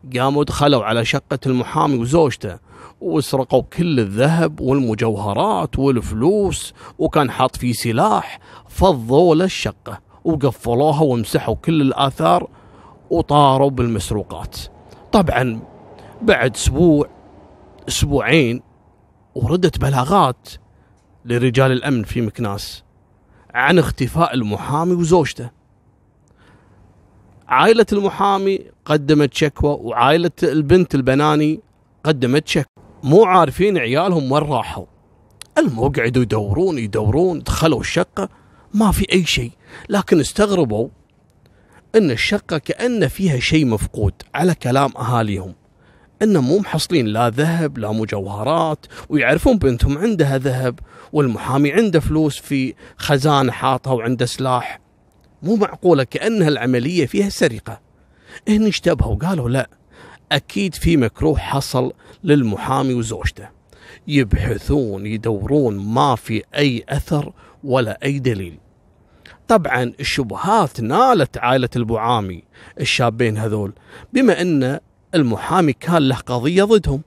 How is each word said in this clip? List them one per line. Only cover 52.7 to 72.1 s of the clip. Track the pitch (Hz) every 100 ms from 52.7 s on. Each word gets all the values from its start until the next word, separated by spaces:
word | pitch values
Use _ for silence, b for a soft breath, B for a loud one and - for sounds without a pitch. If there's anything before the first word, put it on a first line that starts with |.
| - B -
خزانة | - 143 151 143 131
حاطها | - 131 131 131
وعنده | 127 117 123 123
سلاح. | - 131 123 - - _ _ _ _ _ _
مو | 151 220
معقولة، | 202 - 180 151
كأنها | 127 - 214 220 160
العملية | 131 123 123 127 180 131
فيها | 202 202
سرقة. | - - 110 - 104 _ _ B B B B -
هني | 214 214
اشتبهوا، | - 170 135 120 107
قالوا: | 160 180 120
"لا، | 131 - _ _ B B B _
أكيد | 143 - 196 196 -
في | 165 160
مكروه | 113 - 151 143
حصل | - 139 - 127 127 - B B
للمحامي | 175 147 117 101 - 135 135
وزوجته". | 123 110 113 - - - _ _ B B B -
يبحثون، | 143 110 - - 104 - 147 117 95 104
يدورون، | 110 113 101 104 147 123 101
ما | 101 117 147 113
في | - 110 - 131
أي | 143 117 -
أثر | 143 - 151 147 - b b
ولا | 139 131 107 98
أي | 139 143
دليل. | 123 104 90 78 _ _ _ _ b b b b -
طبعًا | 226 151 123 120 -
الشبهات | 135 - 117 98 180 220 156 -
نالت | 113 170 262 220 135 -
عائلة | 120 131 123 123
البعامي | 110 113 113